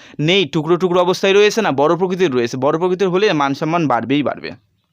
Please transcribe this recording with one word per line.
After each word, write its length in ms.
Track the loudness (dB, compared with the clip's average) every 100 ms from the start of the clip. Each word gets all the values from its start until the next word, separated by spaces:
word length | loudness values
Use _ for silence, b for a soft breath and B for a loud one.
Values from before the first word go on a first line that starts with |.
| B B
নেই, 260 | 0 2
টুকরো 320 | 0 -2 0 0
টুকরো 240 | 2 2
অবস্থায় 320 | 0 0 2
রয়েছে 280 | 4 2 2
না, 100 | -2
বড় 240 | 2 2
প্রকৃতির 360 | 2 -2 0 0
রয়েছে। 260 | 0 -2 -2
বড় 200 | -2 0
প্রকৃতির 320 | -2 -2 -2
হলে 240 | 0 0
মান 200 | 0 -2
সম্মান 340 | -2 -2 0 0
বাড়বেই 360 | 0 0 -2
বাড়বে। 280 | -2 -6 -12 -16 _ _ _